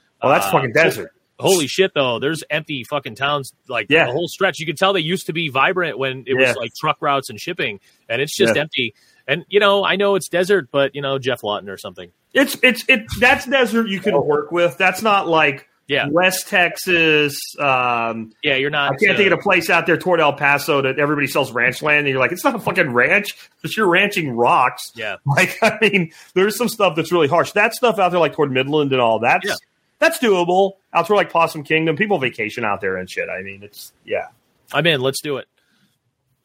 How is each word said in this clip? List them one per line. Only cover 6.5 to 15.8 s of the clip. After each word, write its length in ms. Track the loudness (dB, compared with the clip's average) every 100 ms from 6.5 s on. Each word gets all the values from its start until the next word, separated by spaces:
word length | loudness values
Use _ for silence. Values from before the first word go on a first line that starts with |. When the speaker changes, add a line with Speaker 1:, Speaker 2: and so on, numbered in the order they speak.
Speaker 2:
like, 180 | 0 -6 -6
truck 160 | -4 -2
routes 300 | 0 -2 -2
and 100 | -12
shipping, 400 | -10 -6 -6 -6 _ _ -8
and 140 | -4
it's 120 | -4 0
just 200 | 2 2
Speaker 1:
Yeah. 60 |
Speaker 2:
empty. 320 | -2 -4 -6 _ _ _ -6
And, 180 | -6 0
you 100 | 2
know, 260 | 4 2 2
I 100 | 0
know 180 | 0 0
it's 120 | -2
desert, 400 | -2 2 0 0
but, 240 | -2 0 -2
you 80 |
know, 160 | -4 -2
Jeff 240 | -2 -4
Lawton 260 | -4 -6 -6
or 80 | -14
something. 340 | -14 -16 -20 _ _
Speaker 1:
It's, 240 | 0 0 2
it's, 220 | 0 0 0
it, 160 | 0 0 0
that's 260 | 2 2 0
desert 420 | 0 2 2 0
you 120 | -2
can 140 | 0 0
Speaker 3:
Oh. 60 |
Speaker 1:
work 300 | 2 0 0
with. 260 | 0 0 2
That's 240 | 0 2
not, 260 | 2 2 2
like, 380 | 2 2 0 -12 _